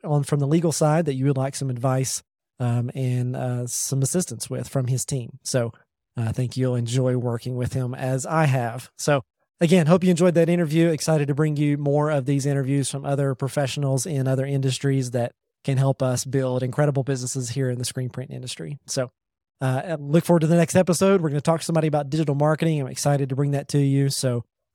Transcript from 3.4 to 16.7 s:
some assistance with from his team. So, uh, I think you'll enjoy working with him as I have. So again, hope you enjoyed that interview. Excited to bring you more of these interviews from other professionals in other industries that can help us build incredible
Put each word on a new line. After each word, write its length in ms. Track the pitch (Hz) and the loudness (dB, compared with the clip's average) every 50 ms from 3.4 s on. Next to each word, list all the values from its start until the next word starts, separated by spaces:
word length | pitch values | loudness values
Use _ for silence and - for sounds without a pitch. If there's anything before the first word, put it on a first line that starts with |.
| 131 127 123 123 123 | -4 -4 -4 -4 -4
some 340 | 120 - - - - 139 135 | -6 -6 -6 -4 -2 -2 0
assistance 480 | 135 131 - 180 180 - 117 - - - | 0 0 0 -2 -2 -4 -6 -10 -8 -8
with 200 | 131 127 127 - | -6 -8 -8 -4
from 180 | - 139 127 | -2 -2 0
his 180 | 123 131 120 - | 0 -2 -2 -2
team. 340 | - 143 131 117 113 - - - | -4 -4 -6 -6 -8 -12 -12 -8
So, 300 | - - 127 117 113 - _ _ _ _ _ _ _ _ | -4 -2 -2 -2 -2 -4 _ _ _ _ _ _ _ _
uh, 60 | - 117 113 | -4 -4 -2
I 40 | 101 | -2
think 240 | - 127 117 - | -2 -4 -4 -2
you'll 200 | 127 127 127 123 | -2 0 0 0
enjoy 400 | 120 120 117 120 135 127 127 123 | 0 -2 0 0 2 2 2 2
working 400 | 123 120 123 117 123 - 123 127 | 0 0 -2 -4 -4 -6 -6 -6
with 160 | 123 127 151 - | -4 -4 -4 -2
him 220 | 135 127 123 127 | -4 -4 -4 -6
as 300 | 135 135 131 131 135 127 | -4 -4 -2 -2 -2 -2
I 200 | - 160 160 160 | -2 0 2 2
have. 460 | 143 131 131 120 117 113 123 - - _ | 4 2 2 0 -2 -4 -8 -12 -16 _
So 280 | - - - 143 135 - _ _ _ _ _ _ _ | -6 0 0 0 0 0 _ _ _ _ _ _ _
again, 260 | 180 156 185 185 160 | 2 4 4 4 6
hope 180 | 147 175 185 175 | 6 4 4 4
you 60 | 185 | 4
enjoyed 240 | 180 151 180 185 160 | 4 4 4 4 4
that 140 | 170 165 165 | 4 4 4
interview. 400 | 175 175 175 143 151 165 165 170 | 4 2 0 2 2 4 4 4
Excited 380 | 160 147 - - 156 143 143 139 | 2 0 0 0 0 2 0 0
to 60 | 143 | 0
bring 220 | 135 156 156 147 | 0 0 0 0
you 200 | 143 147 147 143 | 0 0 0 0
more 340 | 147 147 143 143 147 147 151 | 0 0 0 2 2 2 2
of 160 | 156 143 127 | 0 0 0
these 200 | 135 143 139 127 | 0 0 0 2
interviews 420 | 143 139 139 135 127 139 143 135 - | 0 0 0 0 0 0 0 0 -2
from 160 | - 139 139 | -4 -6 -4
other 300 | 143 143 135 143 139 131 | -2 -2 0 0 -2 -2
professionals 720 | - 139 131 - 147 139 123 - 147 143 139 135 135 - | -2 -4 -4 -2 -2 -2 -2 -2 -2 -2 0 0 0 -2
in 220 | - 151 135 131 131 | -2 -2 -2 0 0
other 180 | 131 131 131 | 0 0 0
industries 640 | 139 143 139 135 135 123 - - 139 135 135 127 123 | -2 -2 0 0 0 -2 0 0 0 0 0 0 -2
that 220 | 120 123 117 123 - _ _ _ _ _ - | -2 -2 -2 -4 -6 _ _ _ _ _ -4
can 140 | - 135 127 | -2 0 2
help 220 | 135 139 135 - | 2 2 2 0
us 240 | 131 127 123 120 - | 0 0 0 -2 -2
build 380 | 135 123 135 131 127 127 127 127 | -2 -2 -2 0 0 0 -2 -2
incredible 400 | 123 | -2